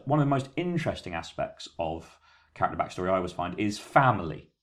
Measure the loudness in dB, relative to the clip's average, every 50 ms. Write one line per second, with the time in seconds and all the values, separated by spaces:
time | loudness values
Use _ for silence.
0 | -2 2 4 4 4 4 4 2 0 -2 -4 -4 -2 0 0 0 0 -2 -4 -4
1 | -6 -8 -6 -6 -8 -8 -6 -6 -6 -6 -6 -12 -18 -16 -6 -4 -4 -4 -4 -6
2 | -10 -14 -20 _ _ _ _ _ _ _ _ -2 -2 -2 0 0 -4 -4 -2 -4
3 | 0 2 2 2 2 0 -4 -4 -6 -6 -2 -2 -2 -2 -2 -4 -6 2 4 6
4 | 6 6 4 2 -2 -6 -8 -10 -14 _ _ _